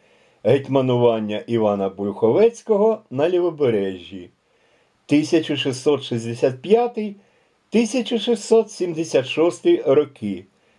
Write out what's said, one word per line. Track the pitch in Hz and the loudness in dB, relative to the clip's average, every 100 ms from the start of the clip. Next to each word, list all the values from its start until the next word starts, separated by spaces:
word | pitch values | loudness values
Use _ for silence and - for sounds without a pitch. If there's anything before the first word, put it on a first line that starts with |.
| _ _ _ _ | _ _ _ _
Гетьманування | 104 139 135 135 127 123 120 113 107 107 - | 0 0 0 0 2 2 2 2 -2 -6 -4
Івана | 117 107 101 98 | 0 0 0 -2
Брюховецького | 95 101 - 113 147 226 233 - 208 220 220 - | -4 -6 0 2 4 2 2 -2 0 2 0 -6
на | 127 160 | -2 0
лівобережжі. | 180 175 151 139 107 98 92 87 98 87 _ _ _ _ _ _ _ - | 0 -2 0 0 0 -2 -6 -12 -16 -16 _ _ _ _ _ _ _ 0
Тисяча | 147 156 170 156 147 | 0 2 0 0 -4
шістсот | 139 127 151 143 | -4 -2 0 0
шістдесят | - 120 113 117 139 127 | -2 -6 -6 -2 -2 -2
п'ятий, | 175 220 240 233 214 202 _ _ _ _ _ | 0 2 2 -4 -8 -10 _ _ _ _ _
тисяча | 208 240 262 233 233 | -2 0 -2 -4 -4
шістсот | 226 233 - 226 220 | -2 -4 2 2 2
сімдесят | - 180 160 165 143 127 | -4 -6 -4 -2 -2 0
шостий | - 170 165 175 175 139 | 0 0 2 2 2 4
роки. | 139 143 - 104 90 95 _ _ | 2 2 -4 -8 -8 -12 _ _